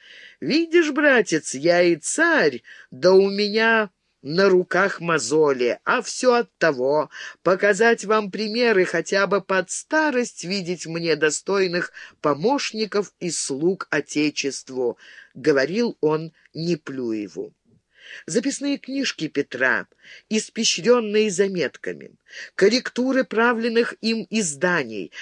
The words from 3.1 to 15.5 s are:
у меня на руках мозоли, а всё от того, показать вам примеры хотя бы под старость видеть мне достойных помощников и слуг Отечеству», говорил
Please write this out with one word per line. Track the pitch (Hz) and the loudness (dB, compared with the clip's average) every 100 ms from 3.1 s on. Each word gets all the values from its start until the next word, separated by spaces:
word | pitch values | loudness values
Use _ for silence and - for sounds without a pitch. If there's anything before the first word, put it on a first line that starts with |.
у | 190 196 | 6 4
меня | 196 208 214 226 226 208 _ _ _ | 0 -2 0 2 2 0 _ _ _
на | 135 170 196 | -4 2 4
руках | 185 180 175 196 - | 4 2 0 0 -2
мозоли, | 170 160 117 156 147 131 120 - - | -2 -2 2 2 2 2 0 0 -2
а | 240 | -2
всё | - - 254 | -2 0 2
от | 240 - _ | 2 0 _
того, | 165 131 131 151 - - - - | 0 2 0 0 -2 -10 -18 -4
показать | 170 185 202 196 226 226 | 0 2 2 4 4 2
вам | 196 214 208 | 0 0 0
примеры | 196 214 226 240 196 | -6 -4 0 2 4
хотя | 175 170 160 196 196 | 2 -2 -2 0 2
бы | 196 | 0
под | - 190 180 | 0 -2 -2
старость | - - 311 311 247 240 - | -8 -2 0 2 0 -4 -8
видеть | 165 196 170 175 160 | -8 -6 -6 -8 -6
мне | 165 170 151 | -4 -2 0
достойных | 156 147 - 196 185 175 170 - - _ | 0 0 -2 0 0 -2 -6 -12 -20 _
помощников | 151 139 202 277 - 220 214 202 185 _ | -2 0 0 0 -2 -6 -4 -4 -4 _
и | 175 | -6
слуг | 151 - 135 170 190 - | -6 -6 -2 0 -2 -4
Отечеству», | 151 - 147 151 - 139 - - 127 120 - - - - | -4 -2 -2 0 -2 -6 -8 -10 -4 -4 -4 -14 -20 -20
говорил | - 147 | -4 0